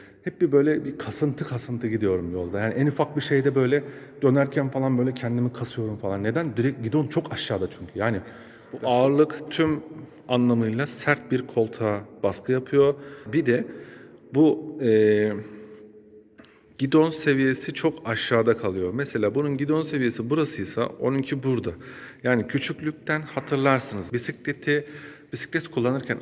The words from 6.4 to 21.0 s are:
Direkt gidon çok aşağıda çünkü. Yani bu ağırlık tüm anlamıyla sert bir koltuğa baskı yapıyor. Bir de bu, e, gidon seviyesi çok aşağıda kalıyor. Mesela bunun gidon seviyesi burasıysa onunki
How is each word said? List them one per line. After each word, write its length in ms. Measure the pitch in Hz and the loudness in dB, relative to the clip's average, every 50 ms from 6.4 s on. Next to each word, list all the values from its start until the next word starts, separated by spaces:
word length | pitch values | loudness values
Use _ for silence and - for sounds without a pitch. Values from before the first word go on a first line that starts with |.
| 170 143 104 | -2 -2 -2
Direkt 260 | 120 117 139 127 120 | 0 0 0 -2 -2
gidon 240 | 117 107 135 156 143 | -4 0 0 0 0
çok 260 | 123 - 170 - - | 0 -2 -4 -4 -4
aşağıda 380 | 117 - - - 110 92 92 90 | -6 -8 -4 -4 -2 -2 -2 -4
çünkü. 280 | - - 90 85 - 98 | -6 -10 -16 -10 -6 -2
Yani 220 | 104 120 110 92 - - - - - - - - - - | -2 0 0 -2 -4 -10 -16 -20 -20 -20 -20 -20 -18 -16
bu 160 | - - - 127 | -12 -6 0 2
ağırlık 640 | 120 123 131 139 143 147 156 151 - - - - | 4 4 6 6 6 6 4 4 0 -6 -12 -6
tüm 300 | - - 160 156 151 139 - - - - - - - - - - | -2 0 2 2 0 -2 -4 -10 -14 -16 -16 -18 -20 -16 -4 0
anlamıyla 580 | 127 123 123 120 120 117 113 110 110 123 143 | 2 4 4 4 4 4 2 0 0 -2 -4
sert 460 | 143 - - - 143 143 - - - | -4 -6 -2 0 0 0 0 0 -2
bir 140 | 131 123 123 | -2 -2 -2
koltuğa 540 | - - 120 110 107 - - 113 107 104 101 101 - - - | -2 0 0 0 0 -2 -2 0 0 0 -2 -4 -10 -6 -2
baskı 300 | - 98 98 - - - | -2 -2 -2 -2 0 0
yapıyor. 420 | 131 131 127 - 143 139 139 143 139 - - - - - - 107 | 0 0 0 2 4 6 6 6 4 0 -6 -16 -18 -16 -10 -2
Bir 140 | 117 165 - | 0 2 4
de 180 | - - - - - - - - - - - - - - - - - - | 4 2 2 0 -4 -10 -14 -16 -18 -18 -20 -20 -20 -20 -20 -14 0 4
bu, 440 | 139 160 151 - - - - - - | 6 6 6 4 2 -2 -8 -6 -2
e, 500 | 135 113 110 107 107 107 107 104 107 107 107 107 107 - - - - - - - - - - - - - - - - _ _ - - - _ _ _ _ _ - | 2 4 6 6 6 6 6 4 2 0 -2 -4 -8 -12 -16 -18 -18 -20 -20 -20 -20 -20 -20 -20 -20 -20 -20 -20 -20 _ _ -20 -20 -20 _ _ _ _ _ -4
gidon 320 | 135 135 156 156 156 165 | 0 4 6 6 6 6
seviyesi 640 | 156 - - 151 139 135 135 135 131 131 - - 143 | 2 0 0 2 2 4 4 2 2 0 -4 -8 -4
çok 200 | - - 160 143 - - | -2 0 -2 -2 -2 -4
aşağıda 500 | 117 113 107 - - 123 113 113 117 110 | -4 -4 -2 0 2 4 4 4 4 2
kalıyor. 380 | - - 98 92 95 90 90 104 | 2 0 -2 -2 -2 -2 -2 -2
Mesela 400 | 131 143 135 - 113 104 104 113 | -4 -4 -4 -2 0 0 2 2
bunun 220 | 139 147 143 139 | 0 0 0 -2
gidon 260 | 131 147 143 156 160 | -2 0 0 0 0
seviyesi 480 | 156 156 151 139 127 117 113 - 113 120 | 0 -2 -2 0 0 0 0 -2 -2 0
burasıysa 560 | 151 165 151 151 - - 95 - - 113 120 | 0 0 0 0 -2 -6 -8 -4 -2 -2 -2
onunki 560 | - - - | -2 -2 -2